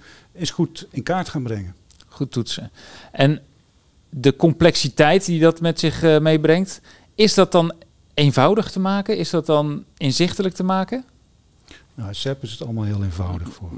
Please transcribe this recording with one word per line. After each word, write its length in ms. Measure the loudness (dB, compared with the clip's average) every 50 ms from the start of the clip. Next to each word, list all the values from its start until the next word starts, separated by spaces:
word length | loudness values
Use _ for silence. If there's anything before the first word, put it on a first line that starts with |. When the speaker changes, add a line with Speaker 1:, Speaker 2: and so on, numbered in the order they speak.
| -20 -20 -20 -20 _ _ _
Speaker 1:
eens 160 | -8 -8 -8
goed 360 | -2 -4 -4 -4 -4 -14 -20 -12
in 120 | -10 -10
kaart 260 | -6 -4 -4 -4 -4 -6
gaan 140 | -6 -8
brengen. 320 | -6 -6 -6 -8 -8 -12 -14 _ _ _ _ _ -20 _
Speaker 2:
Goed 220 | -8 -8 -8 -6
toetsen. 380 | -4 -6 -6 -4 -8 -10 -10 -14 _ -20 -20 -20 -20 -20 -20 -18
En 280 | -2 2 2 2 2 0 -6 _ _ _ _ _ _ _ _ _ _ _ _ _
de 260 | -14 0 2 2 2
complexiteit 880 | 4 2 2 2 4 4 2 4 2 -4 -4 2 2 4 4 4 2 2
die 160 | 0 0 4
dat 200 | 4 4 4 2
met 180 | -2 -2 -2 0
zich, 220 | -2 -2 -2 2
eh, 160 | 2 4 4 6
meebrengt, 600 | 4 4 2 4 4 4 2 2 2 -4 -8 -16 _ -20 -20 _ _ _ _
is 200 | 2 2 4 6
dat 180 | 4 2 4
dan 200 | 4 2 2 2 -2 -8 -20 _ _ _ _ _ -2
eenvoudig 560 | 2 2 4 4 4 4 4 4 2 -2 -4
te 100 | -4 -4
maken? 360 | -2 -2 -2 -2 -2 -4 -4
Is 140 | -4 -4 -2
dat 160 | -2 -4 0
dan 380 | 2 0 2 2 0 -4 -8 -12 _ _
inzichtelijk 580 | -4 -2 -2 0 0 0 -2 -2 -4 -4 -4 -4
te 80 | -4 -4
maken? 400 | -2 0 -2 -2 -4 -6 -10 -10 _ _ _ _ _ _ _ _ _ _ _ _ _ -20 -20 _ _ _
Speaker 1:
Nou, 200 | -12 -12 -10 -10
Sepp 280 | -8 -6 -6 -6 -6
is 80 | -10 -14
het 100 | -12 -12
allemaal 220 | -10 -8 -6 -4 -2
heel 180 | -2 -2 -2
eenvoudig 460 | -4 -4 -4 -6 -6 -6 -6 -8 -8 -10
voor. 180 | -12 -14 -16 -14 -14